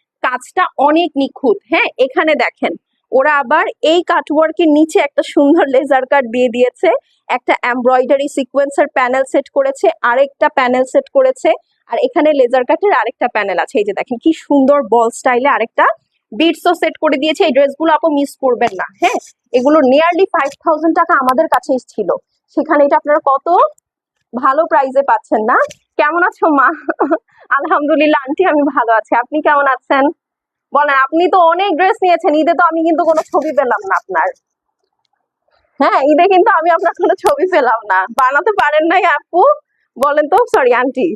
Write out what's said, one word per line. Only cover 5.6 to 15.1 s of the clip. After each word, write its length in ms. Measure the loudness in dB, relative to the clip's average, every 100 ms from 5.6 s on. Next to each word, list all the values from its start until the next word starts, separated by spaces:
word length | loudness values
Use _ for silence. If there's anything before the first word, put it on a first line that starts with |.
| 2
লেজার 300 | 0 0 -2 2
কাট 120 | 0 0
দিয়ে 140 | -2 -2
দিয়েছে, 360 | 0 -2 0 0 0 _ _ -8 -6
একটা 180 | -2 -2 -2
এমব্রয়ডারি 560 | -2 0 2 2 0 -2 -4
সিকোয়েন্সের 520 | -4 -2 -2 0 -2 0
প্যানেল 280 | -2 -2 0
সেট 140 | -2 -2 -2
করেছে, 300 | -2 0 -2 0 -2
আরেকটা 380 | 0 -2 0 -2 0
প্যানেল 260 | 0 0 0
সেট 140 | -2 0 0
করেছে, 340 | 0 0 -2 -2 _ _ -10
আর 60 | -4 -2
এখানে 240 | 0 0 2
লেজার 240 | 2 0 0
কাটের 240 | 0 0 0
আরেকটা 280 | -2 -4 -4 -2
প্যানেল 220 | -2 -2
আছে। 100 | -2 -2
এই 60 | -2
যে 60 | -4
দেখেন 180 | -6 -2
কি 60 | -2 -2 0
সুন্দর 320 | 0 2 2 2
বল 140 | 0 0